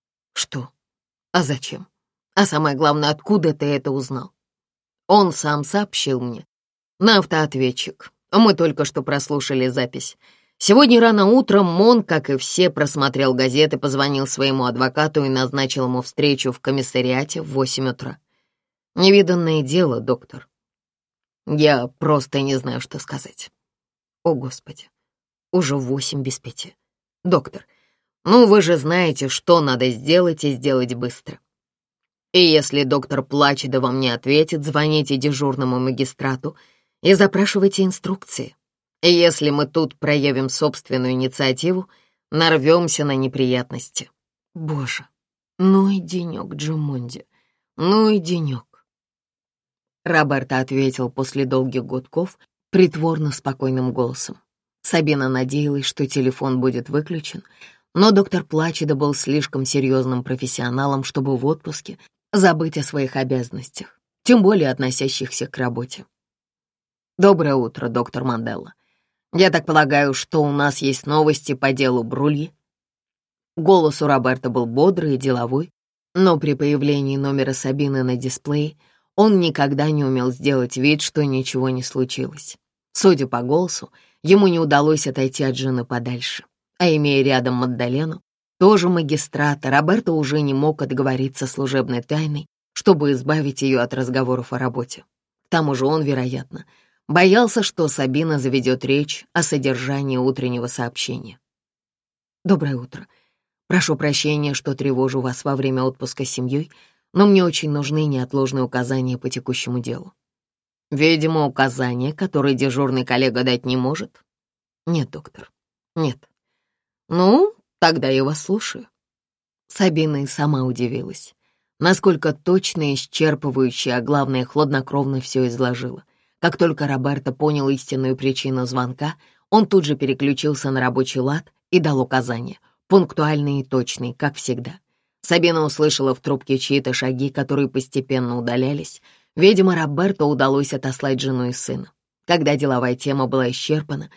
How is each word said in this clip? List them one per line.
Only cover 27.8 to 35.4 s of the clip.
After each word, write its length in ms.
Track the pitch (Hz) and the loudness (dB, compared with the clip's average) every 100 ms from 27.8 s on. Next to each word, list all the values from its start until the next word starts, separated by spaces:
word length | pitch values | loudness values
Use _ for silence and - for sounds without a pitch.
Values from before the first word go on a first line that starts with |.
| _ _ _ _ | _ _ _ _
ну 220 | 165 240 220 | 4 8 8
вы 140 | 208 | 8
же 160 | 165 165 | 6 2
знаете, 520 | 139 180 170 127 135 | 2 0 0 -2 -4
что 320 | - - 170 | -4 4 4
надо 280 | 143 123 127 | 4 0 0
сделать 540 | 113 139 175 175 160 | -2 2 2 2 0
и 80 | 147 | -4
сделать 420 | 127 139 131 123 | -2 0 0 -2
быстро. 460 | 120 123 - - - _ _ _ _ _ _ _ _ _ | -4 -6 -8 -14 -20 _ _ _ _ _ _ _ _ _
И 80 | 180 | 4
если 440 | 170 156 - 143 | 6 4 2 -2
доктор 380 | 135 143 - 135 | 0 -2 -2 -6
Плачедо 580 | 131 143 143 139 135 131 | -4 2 2 0 -2 -2
вам 200 | 127 131 | -2 -2
не 100 | 131 | -2
ответит, 540 | 117 135 147 156 160 | -2 0 2 2 -2
звоните 520 | 147 147 151 151 139 135 | -2 -2 0 0 0 -2
дежурному 600 | 147 135 | -2 -2